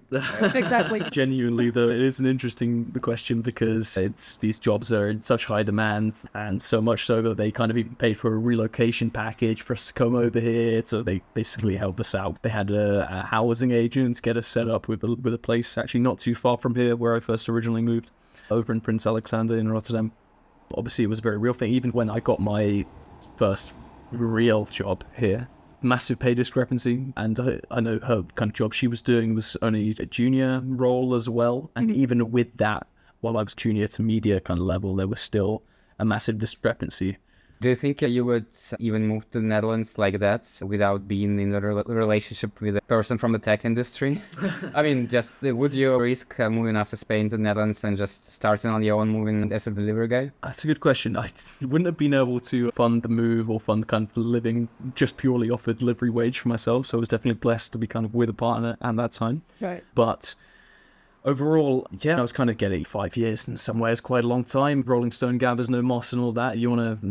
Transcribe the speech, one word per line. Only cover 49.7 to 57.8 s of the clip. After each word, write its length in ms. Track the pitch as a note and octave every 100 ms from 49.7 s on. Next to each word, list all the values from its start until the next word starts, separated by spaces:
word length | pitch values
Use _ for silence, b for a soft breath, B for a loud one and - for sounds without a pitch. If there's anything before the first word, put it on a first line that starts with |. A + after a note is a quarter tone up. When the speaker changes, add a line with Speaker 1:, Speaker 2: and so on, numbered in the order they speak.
| G2+ G#2 A2 A2+
Speaker 3:
guy? 240 | B2 C#3 -
Speaker 1:
That's 220 | - -
a 40 | D3+
good 120 | D3
question. 360 | D3 B2+ B2+ A2+
I 140 | G#2 - - -
wouldn't 240 | C3+ D#3 F3
have 120 | D#3+
been 180 | D3 C#3
able 240 | B2 B2
to 320 | - B2 A#2+
fund 320 | - A#2 A#2
the 60 | A#2
move 380 | A#2 A#2 A#2 A2+
or 80 | A2
fund 280 | - G#2+ A2+
kind 200 | A2 G#2+
of 60 | A#2+
the 60 |
living 460 | A2+ A#2+ A2+ A#2 A#2 - C3 -
just 220 | C3+ -
purely 340 | C3+ B2 A2+
off 160 | A#2+ A#2
a 80 | A2+
delivery 340 | A#2+ A2+ B2
wage 300 | A#2 A#2 B2+
for 80 | A#2+
myself. 400 | A2+ - B2 C3+
So 100 | A#2
I 20 |
was 100 | A#2
definitely 280 | A2 A#2 A2
blessed 320 | A#2+ A#2 -
to 40 |
be 80 | A2+